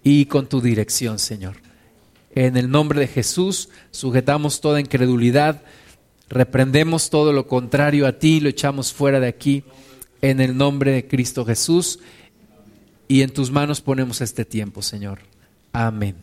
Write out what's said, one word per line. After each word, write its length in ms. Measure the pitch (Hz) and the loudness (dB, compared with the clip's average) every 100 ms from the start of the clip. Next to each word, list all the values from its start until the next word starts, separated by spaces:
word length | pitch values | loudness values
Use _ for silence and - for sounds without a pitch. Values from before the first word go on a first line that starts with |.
y 240 | 139 147 139 | 4 4 4
con 200 | 143 131 | 0 -2
tu 140 | 135 | -2
dirección, 560 | 120 110 104 - 120 107 | 0 0 -2 -4 -4 -6
Señor. 380 | - 107 92 101 - _ _ _ _ _ _ 135 | -8 -8 -12 -14 -20 _ _ _ _ _ _ 0
En 220 | 127 127 | 0 0
el 120 | 123 | 0
nombre 300 | 143 151 143 | 0 0 0
de 80 | 131 | 0
Jesús, 640 | 135 110 - 185 185 - - _ | -2 -4 -2 -2 -4 -10 -20 _
sujetamos 720 | - 135 123 123 147 147 - | -10 -2 0 0 -2 -2 -2
toda 180 | 156 147 | 0 0
incredulidad, 840 | 143 131 127 123 120 135 151 147 - - - _ _ _ _ | 0 0 2 2 4 4 2 -2 -12 -20 -20 _ _ _ _
reprendemos 800 | 127 127 127 131 139 160 165 - | 0 0 2 2 2 2 0 0
todo 240 | 156 151 | 2 2
lo 140 | 139 - | 2 0
contrario 580 | 127 123 143 147 147 135 | -2 0 0 2 2 0
a 140 | 127 | 2
ti, 200 | 160 156 | 4 4
lo 100 | 147 | 2
echamos 440 | 127 143 139 127 | 0 -4 -2 -8
fuera 260 | - 139 135 | -2 0 2
de 80 | 123 | 0
aquí, 360 | 120 143 139 - - - - - _ | -2 -2 -2 -4 -20 -20 -20 -20 _
en 200 | 135 135 | 0 2
el 140 | 131 127 | 2 2
nombre 360 | 139 139 139 | 0 2 0
de 160 | 135 - | 0 0
Cristo 360 | 131 123 - | -2 -2 -4
Jesús, 540 | 117 110 - 170 175 - - - - _ _ _ - _ _ _ _ | -2 -2 2 0 0 -10 -16 -20 -20 _ _ _ -20 _ _ _ _
y 160 | 135 | 2
en 80 | 135 | 2
tus 180 | 143 127 | -2 -2
manos 320 | 147 147 143 | -2 -2 -4
ponemos 400 | 139 131 127 113 | -4 -2 -4 -4
este 240 | 117 - 110 | -6 -6 -6
tiempo, 380 | 110 104 104 | -6 -8 -10
Señor. 380 | - 104 101 98 - _ _ _ _ | -10 -10 -10 -12 -16 _ _ _ _
Amén. 420 | 120 113 107 101 85 | -4 -4 -2 -6 -6